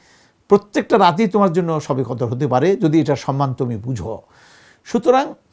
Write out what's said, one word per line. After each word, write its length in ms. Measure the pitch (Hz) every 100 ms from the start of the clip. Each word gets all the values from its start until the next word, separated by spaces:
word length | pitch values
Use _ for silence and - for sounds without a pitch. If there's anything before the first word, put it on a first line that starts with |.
| _ _ _ _ -
প্রত্যেকটা 500 | 202 - 302 - 220
রাতেই 300 | 180 165 220
তোমার 240 | 208 196
জন্য 280 | 165 170 156
শবে 240 | - 135 120
কদর 180 | 123 120
হতে 200 | 123 143
পারে 300 | 127 165 196
যদি 240 | 165 160
এটার 160 | 147 135
সম্মান 380 | - 139 139
তুমি 220 | 123 127 110
বুঝো। 460 | 123 120 110 104 - _ - - _ _
সুতরাং 500 | - 240 233 254 269 - _